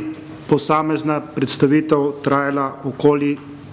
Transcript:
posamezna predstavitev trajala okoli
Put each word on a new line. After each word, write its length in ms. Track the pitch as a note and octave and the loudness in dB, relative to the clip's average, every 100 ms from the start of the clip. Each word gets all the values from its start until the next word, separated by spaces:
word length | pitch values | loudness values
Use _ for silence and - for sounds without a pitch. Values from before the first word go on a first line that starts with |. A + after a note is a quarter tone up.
| - - - - - | -2 -10 -14 -12 0
posamezna 720 | D3 - D#3 D#3 D#3 D3+ D3+ | 0 4 2 2 0 0 -2
predstavitev 1000 | - - C3 - C#3+ D3+ D3+ D3 C#3+ C#3 | -4 -4 -2 2 4 4 4 2 2 -2
trajala 560 | - C#3+ C#3 C#3+ C3+ - | 0 2 2 -2 -4 -4
okoli 520 | C#3 - D3 D3 C#3+ C#3+ - - - | -8 2 4 4 2 -2 -8 -18 -4